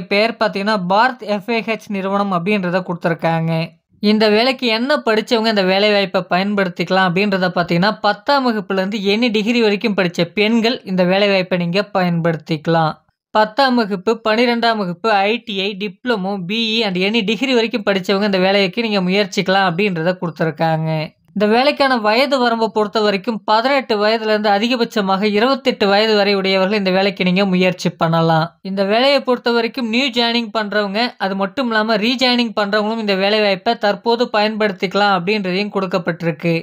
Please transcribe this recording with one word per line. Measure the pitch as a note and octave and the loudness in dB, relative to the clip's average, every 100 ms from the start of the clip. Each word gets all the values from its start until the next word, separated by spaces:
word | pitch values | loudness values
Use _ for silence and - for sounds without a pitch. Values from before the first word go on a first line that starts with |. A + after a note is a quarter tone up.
| F#3 | 2
பெயர் | G3+ A3+ | 0 0
பார்த்தீங்கன்னா, | A3+ G#3+ G3 G3+ G#3+ F3 | 0 -2 -2 -2 -2 0
பாரத் | G3 B3+ B3 G3+ | 2 2 0 -6
எஃப் | G#3 - | -6 -4
ஏ | A3+ | -4
ஹெச் | A3 G#3+ - | -4 -8 -6
நிறுவனம் | G3 F#3+ G3+ G3+ | -6 -2 -2 -2
அப்படின்றத | F3+ F3 G#3 F3+ F3+ | -2 0 -2 0 -2
கொடுத்திருக்காங்க. | F#3 F3 F3+ D#3+ E3+ E3 E3 E3 E3 - _ _ | -4 -4 -4 -2 -2 0 0 -2 -4 -12 _ _
இந்த | G#3 G#3+ G#3+ | 0 2 4
வேலைக்கு | G#3 B3 B3+ A#3+ | 4 2 0 -2
என்ன | A3 C4 D4+ | -2 0 0
படிச்சவங்க | A#3+ G#3+ - A#3 A3 | 0 -2 0 0 2
இந்த | G#3 | 0
வேலைவாய்ப்பை | F#3 F#3+ G#3+ G3+ F#3+ F#3+ F3+ | 2 2 2 2 0 -2 -2
பயன்படுத்திக்கலாம் | F3+ G3+ G3+ F#3 F3+ E3+ F#3 F#3 | -2 0 -2 -2 -4 0 2 2
அப்படின்றத | E3+ G#3 F#3+ F#3 | 2 0 0 0
பார்த்தீங்கன்னா, | F#3 E3+ E3+ G3 G#3 | 0 0 2 0 0
பத்தாம் | G#3 G#3 - C#4+ B3+ | -2 -2 0 0 2
வகுப்புலேருந்து | G#3+ F#3 G3 F#3+ G#3+ G3 | -2 -2 -2 -2 -2 0
எனி | G#3 B3 | 0 2
டிகிரி | G#3+ G#3 A#3+ | 0 0 2
வரைக்கும் | A3 G3+ A#3 G3 | 2 2 0 0
படிச்ச | F3+ - - | 0 -2 -2
பெண்கள் | - G#3 A#3 A3 C4 | 0 2 2 0 -2
இந்த | F#3+ F#3 | -2 0
வேலைவாய்ப்பை | F3+ F#3+ G3+ G3 F#3 F#3 | 2 2 2 0 0 -2
நீங்க | E3+ F#3 G3+ | -2 -2 -2
பயன்படுத்திக்கலாம். | G3 F3+ E3+ E3 D#3+ - D#3 D#3+ E3 D#3 - _ _ _ | -2 0 0 0 -2 -4 -4 0 0 0 -4 _ _ _
பத்தாம் | G#3+ - - C4+ B3 | 0 0 2 2 2
வகுப்பு, | G#3 G3 A3 A3+ | 0 -2 -2 -2
பன்னிரெண்டாம் | A3 A3 B3 A#3 A#3 A3 | 0 2 2 2 0 0
வகுப்பு, | F3+ E3+ A3+ G3+ | -4 -4 0 2
ஐ | G3+ A#3 | 2 -2
டி | A#3+ G3 | -6 -6
ஐ, | F#3+ G3 | -6 -6
டிப்ளமோ, | G#3 F#3 B3+ A3 F#3 G3+ F3 | -10 -6 -4 -4 -4 -6 -6
பி | A3+ A3+ | -4 -2
இ | A3 | -2
and | G#3+ F3+ | -2 -2
any | G3 A#3 | 0 0
டிகிரி | G3+ A3+ C#4 | -2 -2 0
வரைக்கும் | B3 A3+ A#3 G#3 | 0 0 -2 -2
படிச்சவங்க | F#3+ F3+ G3 | -2 0 0
இந்த | G#3 F#3+ | 2 2
வேலைக்கு | F#3 G3+ F#3+ G#3 | 2 2 0 -2
நீங்க | A3+ G#3 | -2 -2
முயற்சிக்கலாம் | F3+ G3 G3 G3+ F3+ F#3+ F#3+ | 0 0 0 -2 0 2 0
அப்படின்றத | E3 G#3 E3+ E3 | 0 -2 0 -2
கொடுத்திருக்காங்க. | F#3 E3+ - D#3+ D3+ D#3+ D#3+ D#3+ D#3 D3+ _ _ | -2 -6 -4 -4 -2 -2 0 -2 -4 -6 _ _
இந்த | G3 G#3 | -2 2
வேலைக்கான | A3+ C#4 C#4+ C4+ B3 | 4 2 2 2 2
வயது | G#3 A3+ C#4 C4+ | 2 2 2 2
வரம்பை | A#3+ A3+ A3+ | 0 0 0
பொறுத்த | G#3+ G#3 A3+ | 0 -2 0
வரைக்கும் | G#3 G3 G#3+ G#3+ | 0 0 -4 -4
பதினெட்டு | - G#3+ B3 C#4 C4 G#3+ | 0 2 2 0 0 0
வயதுலேருந்து | G#3 A3+ A3 G#3+ G#3+ | 0 0 0 0 2
அதிகபட்சமாக | G3+ A#3+ B3 A#3 A3+ F#3+ F#3+ G#3+ | 2 2 0 0 -2 0 0 0
இருபத்தெட்டு | G3+ B3 C4+ C4 - G3+ | 2 2 0 -2 0 2
வயது | G3 A3 G#3 | 4 4 2
வரை | G3+ | 2
உடையவர்கள் | G3+ F#3+ F#3+ F#3+ G#3+ | 2 2 2 2 0
இந்த | F#3+ | 0
வேலைக்கு | F#3 G3+ F#3 | 2 0 0
நீங்க | F#3 F3+ | 0 2
முயற்சி | G3+ F3+ F#3 F3+ F3+ | 2 2 2 0 -4
பண்ணலாம். | - E3 E3 E3 D#3+ E3 - | -2 0 2 2 2 0 -6
இந்த | F#3+ G3 | -8 -4
வேலையை | G3 A3 C4+ C#4 | 0 2 2 2
பொறுத்த | C4 B3 A#3+ | 0 -2 0
வரைக்கும் | A#3 A3+ B3 A#3 | 0 -2 -4 -2
நியூ | A3+ C#4 | 0 0
ஜாயினிங் | A#3+ A#3 A#3 A3+ | 0 0 0 -2
பண்றவங்க, | A3 G#3 G3+ G3+ G3+ B3 - | -4 -2 -2 -2 -2 -4 -4
அது | G3 G3 | -4 -2
மட்டும் | G3 A#3 A#3+ | -4 -2 -2
இல்லாம | A3 A3 A3 | 0 0 0
ரீஜாயினிங் | A3+ B3+ B3+ B3 A#3 G#3 | 0 0 0 0 0 -2
பண்றவங்களும் | G3+ G#3+ G#3 A3+ | -2 0 -2 -2
இந்த | G#3 F#3+ | -2 0
வேலைவாய்ப்பை | G3 G#3+ G#3 F#3+ A#3 A#3 | 0 2 0 0 -2 -2
தற்போது | G#3 F#3+ A#3+ A#3 A#3+ | -2 -2 -2 0 0
பயன்படுத்திக்கலாம் | G#3+ G#3+ G#3+ G#3+ F#3 F#3+ G3 G3+ F#3+ | 0 0 0 -2 -2 -2 0 2 2
அப்படின்றதையும் | F3 G#3+ F#3 F3+ G#3 | 0 -2 -2 -4 -4
கொடுக்கப்பட்டிருக்கு. | G3+ F#3+ F#3+ F3 E3 E3+ D#3+ E3+ E3 | -4 -2 -2 -4 -4 -4 -2 -2 -2